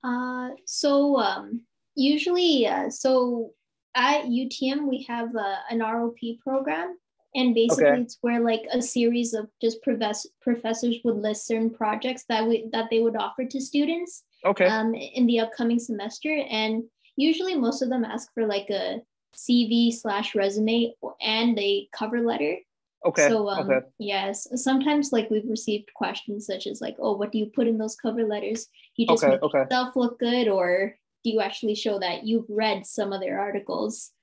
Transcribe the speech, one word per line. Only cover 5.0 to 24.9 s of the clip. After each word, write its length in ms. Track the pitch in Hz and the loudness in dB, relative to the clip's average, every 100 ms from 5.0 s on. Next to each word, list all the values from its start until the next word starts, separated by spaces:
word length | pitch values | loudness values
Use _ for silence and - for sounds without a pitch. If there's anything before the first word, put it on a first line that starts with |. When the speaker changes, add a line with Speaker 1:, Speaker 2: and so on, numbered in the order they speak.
Speaker 1:
have, 340 | - 233 233 226 | -4 -6 -4 -4
uh, 200 | 196 190 - | -4 -4 -4
an 140 | 226 | -2
R 180 | 220 233 | -2 -2
O 60 | 233 | -2
P 260 | 233 233 233 | -4 -10 -8
program, 540 | - 269 269 320 359 359 _ _ _ | -4 -2 -2 -4 -6 -10 _ _ _
and 200 | 262 254 | 0 2
basically 320 | 226 226 - 147 | 4 4 6 6
Speaker 2:
Okay. 140 | 247 | 6
Speaker 1:
it's 160 | 240 - | 0 -4
where, 180 | 240 240 | 0 2
like, 220 | 233 226 - | 2 0 -2
a 80 | 254 | -2
series 540 | 240 240 233 240 233 | 0 2 2 2 0
of 160 | 220 214 _ | -4 -6 _
just 220 | 226 226 | -2 -2
profess-, 440 | - 220 214 214 - _ | -2 0 -2 -4 -8 _
professors 600 | - 233 226 226 240 233 | -2 -2 -2 -2 -2 0
would 120 | 240 208 | 0 0
list 300 | 214 214 - | -2 -4 -2
certain 220 | 226 226 | 0 0
projects 560 | 226 214 214 254 254 - | 0 -4 -2 -4 -8 -2
that 160 | 220 226 | 0 2
we, 200 | 226 226 | 0 0
that 160 | 226 220 | -4 0
they 120 | 226 | 2
would 160 | 233 220 | 2 0
offer 280 | 202 - | -4 -4
to 160 | 254 269 | -6 -4
students, 640 | 269 285 302 339 349 - _ _ 185 | -2 0 0 -2 -6 -12 _ _ -2
Speaker 2:
Okay. 200 | 208 185 | 4 4
Speaker 1:
um, 280 | 220 226 | 4 0
in 320 | 226 269 254 240 | -2 -6 2 4
the 140 | 233 | 4
upcoming 380 | 226 - 233 233 | 0 -2 0 0
semester. 640 | 233 208 208 - 302 302 - | -2 -6 -6 -6 -4 -2 -2
And 360 | 220 220 220 226 _ _ - | -2 0 -2 -6 _ _ 0
usually 400 | 302 320 370 330 | 2 2 0 0
most 260 | 233 277 | 0 0
of 80 | 254 | -2
them 160 | 254 220 | 0 -2
ask 260 | 214 - | -4 -8
for, 140 | - 214 | -2 0
like, 240 | 202 202 | -2 -2
a 320 | 196 185 226 - _ _ | -4 -4 -6 -12 _ _
C 320 | - - 240 220 | -10 2 4 4
V 240 | 233 233 | 4 4
slash 420 | 233 220 202 226 | 2 -4 -4 -2
resume 600 | 208 196 202 214 233 233 - 214 - | 0 0 2 2 2 0 -4 -12 -6
and 380 | 220 220 240 214 | -2 0 2 2
a 300 | 202 202 202 | 0 -2 -4
cover 280 | - 220 240 | -8 -4 -2
letter. 360 | 233 - 147 370 _ _ _ _ | -2 0 -2 -4 _ _ _ _
Speaker 2:
Okay, 240 | 175 - 143 | 0 4 4
Speaker 1:
So, 200 | 220 202 | 4 0
um, 220 | 190 - | -2 2
Speaker 2:
okay. 160 | 131 - _ | 0 0 _
Speaker 1:
yes, 500 | 208 196 196 202 - 247 | -4 -2 -4 -6 -6 -2
sometimes, 520 | 262 269 277 | 2 2 2